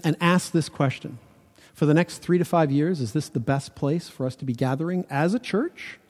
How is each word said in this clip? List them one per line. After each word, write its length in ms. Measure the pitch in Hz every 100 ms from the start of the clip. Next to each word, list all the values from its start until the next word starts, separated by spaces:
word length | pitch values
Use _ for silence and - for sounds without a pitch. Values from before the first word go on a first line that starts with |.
and 120 | 160 147
ask 320 | 175 180 -
this 160 | 170 -
question. 500 | - 139 - - 123 - _ _ _ -
For 100 | -
the 80 | 151
next 260 | 156 175 -
three 200 | - 180
to 60 |
five 260 | 170 175 151
years, 300 | 139 160 165
is 120 | 113
this 160 | 151 -
the 120 | 135
best 340 | 113 143 -
place 340 | - 139 170 -
for 160 | -
us 120 | 131 -
to 80 |
be 80 | 131
gathering 520 | 117 131 139 165 180 -
as 240 | 143 170
a 60 | 240
church 580 | - 196 339 - - -